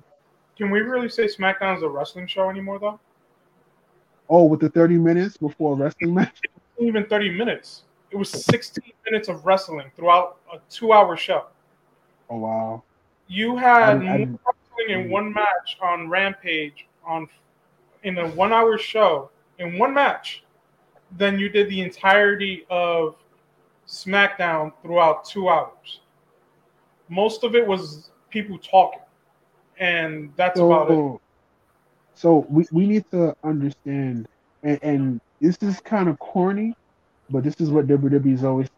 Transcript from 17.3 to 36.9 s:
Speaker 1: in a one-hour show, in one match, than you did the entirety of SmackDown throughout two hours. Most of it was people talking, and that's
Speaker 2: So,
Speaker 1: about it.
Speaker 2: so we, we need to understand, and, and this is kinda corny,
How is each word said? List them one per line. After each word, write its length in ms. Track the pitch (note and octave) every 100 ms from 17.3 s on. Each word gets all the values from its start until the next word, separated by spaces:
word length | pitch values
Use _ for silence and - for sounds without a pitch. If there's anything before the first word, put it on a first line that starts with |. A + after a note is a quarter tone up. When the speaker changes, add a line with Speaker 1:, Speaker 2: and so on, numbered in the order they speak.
| _ _ _ _ _ _ _
Speaker 1:
in 160 | G3+ F3+
a 100 | E3
one-hour 480 | D#3 G3 A3+ A3+ A3
show, 540 | - A3 G3 D3+ C#3 _ _ -
in 200 | F3 F3
one 160 | C4
match, 480 | C#4 C4+ - - - _ _ _ _ _ _ _ F3+
than 220 | G3+ G3
you 100 | G3+
did 200 | G3+ G3+
the 100 | F#3+
entirety 840 | F3+ - F#3+ G3+ G3+ G3+ G3 F3+ -
of 460 | F3+ F3 E3+ D#3+ D#3 _ _ _ _ _ _ _
SmackDown 840 | - F#3 G3+ G3 G3 F3 D#3+ D#3 -
throughout 420 | E3+ F3 E3 D#3
two 240 | - G3+ F#3
hours. 520 | D#3+ C3 - - - _ _ _ _ _ _ _ _ _ _ -
Most 360 | F3+ G#3+ A3
of 100 | A#3
it 120 | A#3 A3
was 440 | F#3+ D#3+ D3+ _ _ _
people 300 | G#3+ G#3 F3
talking, 420 | - F#3+ F3+ - - _ _ _ _ _ _ -
and 520 | F#3 E3+ D#3+ D#3 D3+ D#3+
that's 220 | F3+ F3+
Speaker 2:
So, 120 | E3+
Speaker 1:
about 200 | D#3+ D3+
it. 300 | D#3+ C#3+ A#2+ _ _ _ _ _ _ _ _ _
Speaker 2:
so 300 | _ E3+ D#3 -
we, 160 | D3+ E3+
we 140 | D#3+ G3+
need 180 | G#3+ -
to 220 | F3+ E3 -
understand, 840 | D#3 D3+ C#3+ C#3 C#3+ C#3 C3+ A#2+ A2 _ _ _
and, 160 | D3 C#3+
and 380 | D3+ C#3 C3+ A#2+ _ -
this 160 | D#3 F3
is 180 | G3+ F#3
kinda 340 | - G#3+ F3+ C#3+
corny, 560 | - F#3+ F#3 G3+ A3 A#3 _